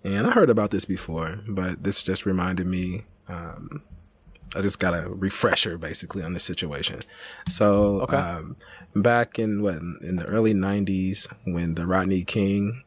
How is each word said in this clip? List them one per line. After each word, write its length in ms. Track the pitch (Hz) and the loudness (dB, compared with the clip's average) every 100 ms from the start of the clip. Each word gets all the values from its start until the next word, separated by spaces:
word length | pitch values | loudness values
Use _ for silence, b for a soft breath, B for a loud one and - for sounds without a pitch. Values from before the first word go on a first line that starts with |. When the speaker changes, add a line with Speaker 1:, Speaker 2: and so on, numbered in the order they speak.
Speaker 1:
and 220 | 95 98 233 | -2 0 4
I 40 | |
heard 200 | 240 160 | 6 6
about 200 | 110 104 | 6 4
this 140 | 95 | 0
before, 560 | - 90 - 80 80 98 104 | -2 -4 -4 -4 -4 -6 -6
but 380 | 98 92 87 | -4 -4 -2
this 180 | 98 98 | -4 -2
just 220 | - 92 101 | -2 -2 0
reminded 400 | 92 90 92 90 | 0 0 -2 -2
me, 380 | 92 90 92 - - - | -2 -4 -6 -12 -20 -14
um, 540 | 87 82 80 - - - - - _ - - - | -12 -12 -14 -14 -16 -16 -20 -20 _ -20 -20 -10
I 60 | - | -2
just 180 | 98 - | -2 0
got 160 | 92 | 0
a 140 | 85 87 | 0 -4
refresher, 680 | 98 95 - 110 - 107 85 | -4 -2 4 4 4 -2 -4
basically, 460 | 80 78 85 98 | -6 -8 -8 -8
on 100 | 82 | -6
the 80 | 87 | -4
situation. 600 | - 90 85 71 - - - B B B - | -4 -4 -6 -4 -6 -8 -14 B B B -6
So, 520 | - 104 101 104 101 | 4 6 6 4 2
Speaker 2:
Okay. 140 | 127 135 | 0 0
Speaker 1:
um, 400 | 87 85 78 - B B B | 0 -6 -10 -14 B B B
back 440 | 104 110 120 120 - | 2 4 4 2 0
in, 220 | 110 101 | -2 0
what, 140 | 104 82 | 0 -2
in 400 | 85 - - 90 | -8 -10 -4 -4
the 80 | |
early 300 | - 110 110 | 0 2 4
nineties, 760 | 101 95 101 98 95 92 98 - - | 4 2 2 0 0 0 -2 -8 -8
when 300 | - 87 85 | -4 -2 0
the 100 | 82 85 | -2 0
Rodney 380 | 92 92 95 | 2 2 0
King 580 | 90 113 98 101 101 120 | 0 0 2 2 0 -4